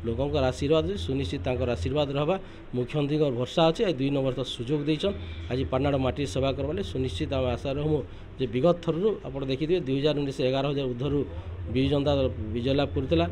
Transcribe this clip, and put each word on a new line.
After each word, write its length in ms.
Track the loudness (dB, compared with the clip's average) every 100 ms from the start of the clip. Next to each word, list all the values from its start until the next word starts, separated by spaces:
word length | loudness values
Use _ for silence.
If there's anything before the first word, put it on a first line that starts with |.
| -2
ଲୋକଙ୍କର 380 | -2 0 2 0
ଆଶୀର୍ବାଦ 380 | 0 2 4 2
ଅଛି, 100 | -4 -2
ସୁନିଶ୍ଚିତ 340 | -2 -2 -2
ତାଙ୍କର 280 | -2 0 0
ଆଶୀର୍ବାଦ 340 | 0 0 0 0
ରହିବା, 220 | 0 0 0 -4 -16 -6 -4
ମୁଖ୍ୟମନ୍ତ୍ରୀଙ୍କର 560 | -2 0 0 2 2
ଭରସା 280 | 0 -2 4 4
ଅଛି। 120 | 4 0
ଆଜି 80 | 2
ଦୁଇ 120 | 0
ନମ୍ବର 200 | 2 0 -2
ତ 40 | -6
ସୁଯୋଗ 360 | -6 -2 0 0
ଦେଇଛନ୍, 300 | 0 0 -4 -8 -10 -4
ଆଜି 140 | -2 0
ପାଟନାର 240 | 0 2 2
ମାଟିର 300 | 0 0 -2
ସେବା 200 | 0 0
କରବା 200 | 0 -4 -4
ଲାଗି 80 | -4
ସୁନିଶ୍ଚିତ 380 | -2 -4 -2 -2
ଆମେ 160 | 0 0 -2
ଆଶା 120 | -2
ରହମୁ 260 | -2 0 0 -2 -12 -14 -4
ଯେ 80 | -2
ବିଗତ 240 | 4 4 4
ଥରରୁ 320 | 0 2 0 0 -6
ଆପଣ 160 | -6 -2
ଦେଖିଥିବେ 300 | 0 2 0
ଦୁଇ 160 | 2 2
ହଜାର 180 | 2 2
ଉଣେଇଶ 180 | -2 0 2
ଏଗାର 160 | 2 0
ହଜାର 160 | 0 -2
ଊର୍ଦ୍ଧ୍ୱରୁ 340 | -2 0 0 -2 -6 -8 -8 -2
ବିଜୁ 140 | 2 4
ଜନତା 220 | 4 4 4
ଦଳ 100 | 2 0 -4
ବିଜୟ 200 | -2 2 2
ଲାଭ 120 | 2
କରିଥିଲା। 320 | 0 2 2 2